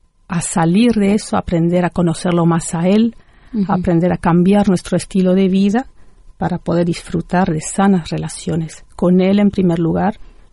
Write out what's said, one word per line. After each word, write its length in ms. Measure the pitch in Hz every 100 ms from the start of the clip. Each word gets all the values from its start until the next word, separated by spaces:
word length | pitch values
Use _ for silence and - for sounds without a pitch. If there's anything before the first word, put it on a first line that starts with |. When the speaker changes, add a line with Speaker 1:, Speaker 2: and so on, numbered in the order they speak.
| _ _ -
Speaker 1:
a 140 | 170
salir 500 | - 180 165 185 240
de 200 | 220 196
eso, 240 | 208 - 196
aprender 480 | - 170 170 175 175
a 40 |
conocerlo 560 | - 175 - 185 170 170
más 280 | 170 - 165
a 120 | 185
Él, 280 | 214 226 - - _ -
Speaker 2:
Ujú. 180 | 226 190
Speaker 1:
aprender 400 | 185 180 170 180
a 40 | 170
cambiar 500 | 180 175 175 202 202
nuestro 300 | 180 - 180
estilo 360 | - 190 185
de 140 | 185 190
vida 400 | 190 202 226 - - - - - -
para 220 | 165 175
poder 260 | - 170 175
disfrutar 640 | 170 - 165 - 180 190
de 100 | 156
sanas 480 | - - 196 185 -
relaciones 760 | 160 160 - - 165 156 - - -
con 260 | 175 180
Él 180 | 185 202
en 100 | 202
primer 300 | 202 185 165
lugar 400 | 165 175 185 - - - -